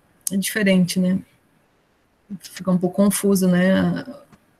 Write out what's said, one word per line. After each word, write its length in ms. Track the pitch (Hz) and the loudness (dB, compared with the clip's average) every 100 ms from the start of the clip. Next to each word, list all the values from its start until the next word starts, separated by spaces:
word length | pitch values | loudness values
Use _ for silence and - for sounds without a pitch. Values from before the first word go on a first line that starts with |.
| _ _ - | _ _ -6
é 60 | 196 | -4
diferente, 600 | 190 220 196 185 175 - | -4 0 2 2 2 0
né? 200 | 180 185 - _ _ _ _ _ _ _ _ _ - 196 | 0 -2 -6 _ _ _ _ _ _ _ _ _ -18 -16
Fica 300 | - - 185 | -16 -10 -2
um 80 | 180 | 0
pouco 180 | 175 180 | 0 0
confuso, 500 | 202 196 202 196 185 | 0 2 0 2 2
né? 320 | 180 185 190 | 2 2 2
A, 440 | 180 170 - - - - _ _ | 0 -2 -8 -16 -20 -20 _ _